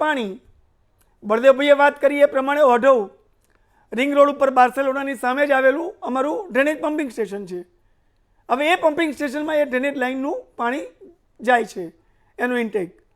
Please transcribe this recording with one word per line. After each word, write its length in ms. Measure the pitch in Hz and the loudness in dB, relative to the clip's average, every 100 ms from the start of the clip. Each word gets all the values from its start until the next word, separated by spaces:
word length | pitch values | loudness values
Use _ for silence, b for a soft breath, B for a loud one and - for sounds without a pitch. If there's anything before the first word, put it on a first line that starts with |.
પાણી, 380 | 311 277 202 208 _ _ _ _ _ _ _ _ | -2 -2 -6 -10 _ _ _ _ _ _ _ _
બળદેવભાઈએ 520 | 208 220 269 262 285 285 | -4 2 4 6 4 6
વાત 180 | 285 277 | 4 2
કરી 220 | 277 285 | 0 4
એ 60 | 285 | 2
પ્રમાણે, 340 | 277 269 294 | 2 -2 2
ઓઢવ 380 | 277 240 269 254 196 _ _ _ _ _ _ _ _ | 4 4 4 2 0 _ _ _ _ _ _ _ _
રિંગ 220 | 220 285 | -4 0
રોડ 160 | 285 285 | 4 4
ઉપર 220 | 277 269 | 2 2
બાર્સેલોનાની 640 | 262 247 262 277 269 277 254 | 4 2 2 -4 -4 -6 -4
સામે 280 | 247 262 285 | -4 0 0
જ 40 | |
આવેલું 380 | 262 262 285 349 - | 2 2 2 -4 -10
અમારું 460 | - 262 285 466 370 | -6 -4 -2 -4 -4
ડ્રેનેજ 260 | 247 294 311 | -2 0 -2
પમ્પિંગ 300 | 311 302 277 | -4 -4 -6
સ્ટેશન 340 | 226 196 202 185 | -6 -8 -8 -10
છે. 140 | 180 175 _ _ _ _ _ _ _ - | -12 -14 _ _ _ _ _ _ _ -6
હવે 160 | 254 302 | -2 0
એ 80 | 370 | 2
પમ્પિંગ 360 | 320 302 320 | 0 0 -4
સ્ટેશનમાં 480 | 254 294 294 302 302 | -4 -6 -6 -4 -2
એ 40 | 285 | -2
ડ્રેનેજ 300 | 247 285 285 | -2 -4 -4
લાઇનનું 460 | 254 262 277 508 - - | -4 -4 -6 -8 -10 -8
પાણી 300 | 240 285 - _ - _ _ - | -6 -6 -10 _ -20 _ _ -6
જાય 260 | 240 240 220 | 0 2 0
છે, 200 | - 165 - _ _ _ - | -10 -12 -14 _ _ _ -6
એનું 220 | 247 247 | -4 -2
ઇન્ટેક. 300 | 220 202 180 - _ | -2 -4 -6 -12 _